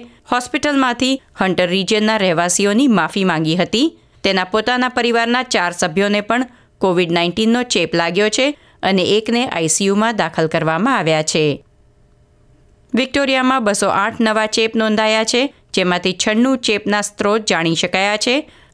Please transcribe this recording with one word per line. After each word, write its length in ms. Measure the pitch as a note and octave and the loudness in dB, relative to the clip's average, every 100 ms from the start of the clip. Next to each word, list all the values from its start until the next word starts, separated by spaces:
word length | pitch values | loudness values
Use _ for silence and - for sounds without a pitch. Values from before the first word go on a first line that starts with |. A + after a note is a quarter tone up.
| A#3+ - - | -4 -18 -6
હોસ્પિટલમાંથી 920 | B3 A#3+ D4 D4 C#4 B3+ A#3 B3+ C4 - - | -4 -4 -2 0 0 0 0 -2 -2 -6 -4
હન્ટર 260 | F#3+ F3 F3+ | -2 0 0
રિજિયનના 500 | F#3+ F#3 G#3+ G#3+ A3 | 0 0 0 2 2
રહેવાસીઓની 680 | F3+ E3 F3 E3+ G3+ G#3+ C#4+ | 0 2 0 0 2 2 4
માફી 360 | F#3+ D#3+ G3+ | 2 0 0
માંગી 320 | F#3 D#3+ D#3 E3+ | 0 0 0 0
હતી. 440 | F3 A3 D#4+ - _ _ G3 | 0 0 0 -2 _ _ -2
તેના 180 | F#3+ | 0
પોતાના 460 | F#3 G#3+ G#3+ B3 B3+ | 0 -2 0 0 -2
પરિવારના 540 | B3 A#3+ A#3 A#3 B3 | 0 0 0 0 -2
ચાર 280 | B3+ G#3 F3 | 0 -2 -2
સભ્યોને 500 | F3 F3+ F3 G3+ G#3 | -2 -2 0 0 0
પણ 240 | G#3 A#3+ B3+ - _ _ | 0 -2 -2 -10 _ _
કોવિડ 340 | G3 F3 E3+ | 0 2 2
નાઇન્ટીનનો 520 | E3+ F3 F3+ A3 A#3+ | 0 0 0 2 0
ચેપ 320 | B3 F3+ E3 E3+ | 0 -2 0 0
લાગ્યો 340 | E3+ F3+ G#3+ | 0 0 0
છે 280 | C4 C#4 C#4+ - _ | 2 -2 -2 -14 _
અને 200 | F#3+ G3 | 0 0
એકને 440 | D3+ G#3+ A3+ A#3 C4 | 2 0 0 -2 -2
આઈ 200 | E3+ D#3+ | -2 -2
સી 180 | - G3 | 0 0
યુમાં 300 | G3+ A3+ G#3 | 2 0 0
દાખલ 320 | E3 E3+ D#3+ | -2 -2 0
કરવામાં 500 | E3 D#3 D#3+ B3+ A#3 | 0 0 0 0 0
આવ્યા 260 | D#3 D#3 | 0 0
છે. 420 | D#3 E3 D3+ C#3 - _ _ _ _ _ _ _ _ _ _ _ _ | 0 0 0 -2 -10 _ _ _ _ _ _ _ _ _ _ _ _
વિક્ટોરિયામાં 720 | A3+ C4 C#4 C4+ C4 B3+ C4 | -2 0 0 0 2 2 0
બસો 260 | G#3 G3 G3 | 0 0 0
આઠ 260 | G3 G#3+ - | 0 -2 0
નવા 260 | A3 G#3+ G#3+ | 0 0 0
ચેપ 300 | A3+ A3+ A3+ | 0 0 0
નોંધાયા 480 | A3 G#3+ A3 A3 | 0 2 2 0
છે, 300 | A3 A#3+ C#4 - _ | 0 0 -2 -6 _
જેમાંથી 440 | - F3+ F3 F#3 F#3 A3 | -2 0 0 -2 -2 0
છન્નું 300 | G#3+ C4 C4 | 2 2 2
ચેપના 440 | - G#3 G3+ G#3 | 0 -2 0 -2
સ્ત્રોત 460 | G3+ - G#3 A3 G#3 | -2 -4 0 0 0
જાણી 280 | E3+ E3 E3 | 0 0 0
શકાયા 420 | F3+ F#3 G3+ G#3+ | 0 0 0 0
છે 340 | A#3+ C4+ - - - | 0 -2 -4 -14 -6